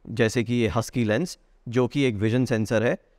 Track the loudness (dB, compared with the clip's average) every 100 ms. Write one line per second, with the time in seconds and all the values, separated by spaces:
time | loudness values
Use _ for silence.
0 | -12 0 2 2 -2 0 0 0 -2 -2
1 | 0 0 -2 -8 _ _ -4 0 0 2
2 | 0 0 0 0 0 0 0 0 0 -2
3 | _